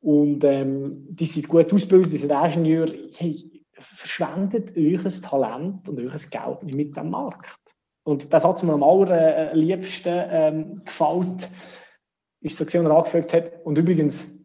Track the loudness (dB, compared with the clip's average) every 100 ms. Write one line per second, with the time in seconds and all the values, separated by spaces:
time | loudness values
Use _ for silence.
0 | 2 2 2 2 2 2 -2 -4 -8 -12
1 | -16 -8 -6 -6 0 2 4 2 6 6
2 | 6 0 -2 0 2 2 2 2 0 -4
3 | -16 -8 -6 -6 -14 -20 _ _ -20 -20
4 | -12 -6 -6 -4 -4 -4 -6 0 0 0
5 | -4 -8 -4 -2 -2 -4 -8 -10 -10 -10
6 | -8 -10 -12 -10 -10 -10 -8 -6 -6 -6
7 | -8 -6 -8 -12 -20 -20 _ _ _ _
8 | -4 -4 2 2 4 0 0 2 6 6
9 | 6 4 4 2 0 2 2 0 -4 -8
10 | -4 -2 -2 0 0 0 -8 -12 -16 -4
11 | -2 0 -4 -6 -12 -16 -20 -20 -20 _
12 | _ _ _ _ -12 -8 -2 0 4 4
13 | 4 0 2 0 0 -12 -4 0 2 2
14 | 2 -2 -14 -20